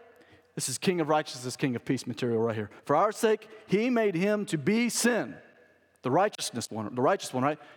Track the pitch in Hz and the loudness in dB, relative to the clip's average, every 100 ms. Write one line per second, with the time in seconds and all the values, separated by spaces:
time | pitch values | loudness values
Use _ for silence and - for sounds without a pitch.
0 | - - _ - _ - - 127 - 175 | -20 -20 _ -20 _ -8 -6 -2 0 0
1 | 151 156 156 135 123 - 143 117 - 131 | 2 2 0 -8 -8 -4 -2 -2 -2 -4
2 | - 117 127 113 117 110 104 - - 147 | -4 -4 -2 0 0 -2 -8 -8 0 2
3 | 208 208 220 220 - - - 190 247 233 | 2 2 0 0 -4 -20 0 2 2 2
4 | 214 165 202 208 196 160 131 220 240 - | 2 2 2 0 0 -2 0 2 2 2
5 | 240 226 127 - - _ _ _ _ _ | 2 2 -2 -8 -20 _ _ _ _ _
6 | 127 147 208 - - 120 - 107 107 123 | 0 2 2 0 -6 -6 -6 -6 -6 0
7 | 143 196 - 127 135 151 - | 2 0 -2 -2 0 -2 -8